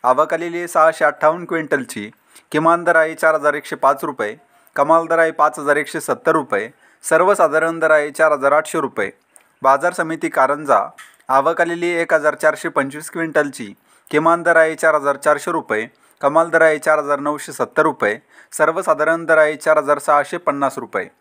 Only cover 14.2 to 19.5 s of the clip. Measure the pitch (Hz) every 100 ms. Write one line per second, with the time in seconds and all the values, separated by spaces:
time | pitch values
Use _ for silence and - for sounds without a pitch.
14.2 | 160 170 170 160 160 160 160 151 139 135
15.2 | 151 147 180 165 127 107 113 _ _ _
16.2 | 143 156 170 160 160 151 156 156 143 143
17.2 | 143 147 - 139 123 - 156 139 104 110
18.2 | _ - _ - 156 165 190 147 156 165
19.2 | 165 160 151